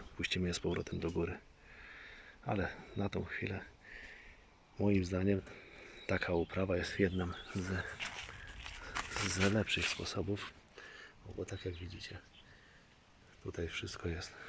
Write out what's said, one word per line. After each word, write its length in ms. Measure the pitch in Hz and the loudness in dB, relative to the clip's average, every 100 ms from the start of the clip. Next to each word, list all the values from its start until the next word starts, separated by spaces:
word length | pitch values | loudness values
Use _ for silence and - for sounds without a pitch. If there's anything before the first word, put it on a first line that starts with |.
| - - | -6 -4
puścimy 300 | 90 92 90 | 0 2 2
je 60 | |
z 60 | 85 | 0
powrotem 400 | - 80 - - | 0 0 0 -2
do 120 | 85 | 0
góry. 260 | 87 85 - - - - - - - - - - - - | 2 0 -2 -10 -20 -20 -18 -16 -16 -16 -16 -18 -8 -2
Ale 240 | 107 87 - - - | 2 0 -2 -6 0
na 120 | 98 | 0
tą 160 | 95 90 | 0 -2
chwilę, 340 | - - 98 - - - - - - - - - - - - | -2 -2 -2 -6 -14 -16 -14 -14 -16 -18 -20 -20 -20 -10 2
moim 260 | 101 98 90 | 6 6 6
zdaniem, 360 | 92 98 95 - - - - - - - | 4 6 6 2 -10 -16 -16 -16 -8 2
taka 260 | 92 - | 2 4
uprawa 440 | 85 82 92 95 90 | 4 4 2 4 4
jest 220 | 90 - | 2 4
jednym 340 | 95 90 87 - - 98 | 4 6 0 -2 -4 -2
z, 140 | 90 92 - - - - - - - - - - - - - - 101 | 0 -2 -2 -4 -6 -6 -10 -10 -12 -10 -10 -10 -6 -4 -2 0 2
z 220 | 92 98 | 6 6
lepszych 340 | 107 98 - 87 | 6 4 4 2
sposobów, 640 | - 85 - 92 101 - - - - - - - - 95 92 | 0 -2 0 0 0 -4 -12 -18 -18 -16 -14 -16 -16 -10 -6
bo 80 | 90 | -4
tak 200 | 95 92 | -4 -4
jak 80 | |
widzicie, 440 | 85 90 85 - 95 - - - - - - - - - - - - | -4 -6 -8 -10 -10 -14 -20 -20 -20 -20 -20 -20 -20 -20 -20 -20 -12
tutaj 240 | 101 85 85 | -8 -4 -4
wszystko 420 | - 92 - 90 | -2 -6 -4 -2
jest 220 | 82 - - | -2 -6 -10